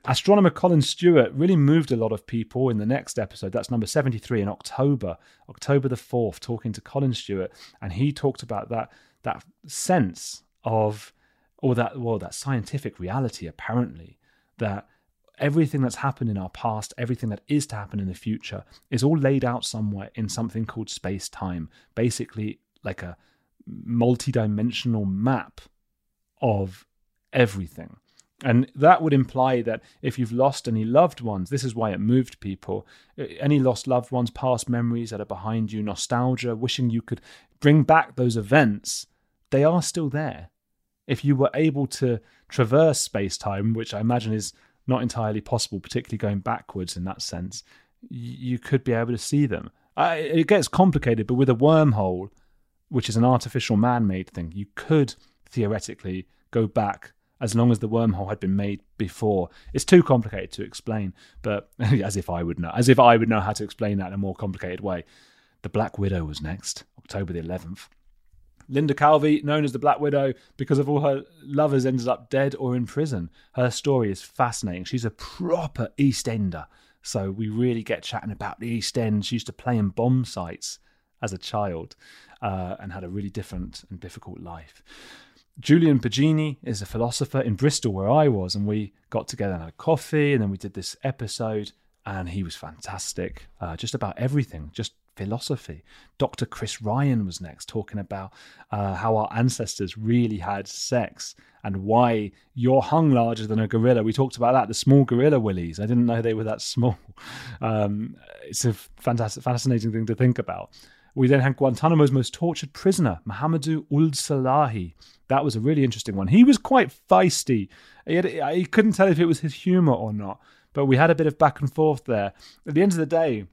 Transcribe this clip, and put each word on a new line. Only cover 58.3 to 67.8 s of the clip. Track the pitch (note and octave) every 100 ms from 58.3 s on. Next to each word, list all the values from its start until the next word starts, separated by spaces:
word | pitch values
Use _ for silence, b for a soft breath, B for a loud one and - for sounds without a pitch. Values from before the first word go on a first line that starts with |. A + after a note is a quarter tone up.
| G#2
been | F#2+ G2
made | G2+ G2 _ -
before. | G2 - A2 G2 F2 b b
It's | C#3 -
too | F3+
complicated | E3 B2+ G#2+ G2 F#2
to | -
explain, | G#2 - - G#2+ G2 - b b
but | A2 G2+ - -
<laughs> |
as | A2+ C3 G2 F#2+
if | -
I | F2
would | E2+ E2+
know, | E2+ G2
as | B2
if | B2+
I | B2 A#2
would | A2+
know | A2
how | G2
to | G#2+
explain | G#2+ - G#2+ G2+
that | F#2
in |
a | G2
more | G2
complicated | F#2 G2+ F#2 F#2 F#2
way. | G2 F2 - b b b b b
The | -
Black | G#2+ G#2+ -
Widow | G2 F#2 D#2
was | D2
next, | D2+ G2 - - - -
October | _ G2 F2+
the | E2+
eleventh. | D#2+ F2+ E2 G2